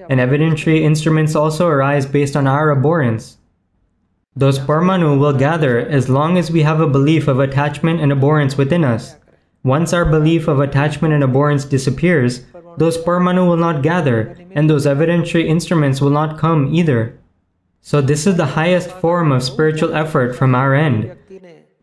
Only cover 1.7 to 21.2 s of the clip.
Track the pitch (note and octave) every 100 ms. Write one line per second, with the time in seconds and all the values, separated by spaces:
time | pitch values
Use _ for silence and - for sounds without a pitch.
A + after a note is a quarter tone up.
1.7 | C#3+ C3+ C#3+ C#3 C#3+ C#3+ D3 C#3 C#3 D#3
2.7 | C#3 C#3 E3+ B2 A2 - - _ _ _
3.7 | _ _ _ _ _ _ B2+ C3+ C3+ -
4.7 | D#3 F3+ F#3+ D3+ C#3 D3 C3 C#3 E3+ D3
5.7 | A#2+ - C#3+ B2 C3 D#3 F3+ E3+ E3 D3
6.7 | D#3+ D#3+ C#3 C#3 D#3+ D3 C3 C3+ C3+ D3
7.7 | D3 D#3+ E3 C#3+ C#3 C#3 D3+ C#3 - C#3
8.7 | F3 C#3+ A2+ - - _ _ _ _ B2+
9.7 | C#3 E3+ F3 E3 D#3 D3+ E3 D#3+ C#3 C#3
10.7 | C3+ D3 D3 D#3+ D3 C3+ B2+ D3 C#3+ C#3
11.7 | C3 C#3 - F3 E3 A#2+ A#2+ - - -
12.7 | E3+ A#3+ B3 - F3+ F3+ F3+ F3+ E3+ E3+
13.7 | D#3 C#3 F3+ C#3 A2+ G#2+ - - D3+ D#3
14.7 | D3+ C#3+ C#3 E3 E3+ D#3 E3+ D#3+ D#3+ -
15.7 | E3+ C#3+ C3+ C#3 D3 D#3 - D#3+ D#3+ C3+
16.7 | D#3+ D#3+ A#2+ A2+ - _ _ _ _ _
17.7 | _ - D3 C3 D3+ G3+ F3 D3 D3+ E3
18.7 | F3+ F3 - E3 F3 D#3+ C3 B2+ - D#3
19.7 | D#3 E3 D3+ D#3 D3+ B2 - C3 B2+ C3+
20.7 | C3+ D#3 A2 A2 -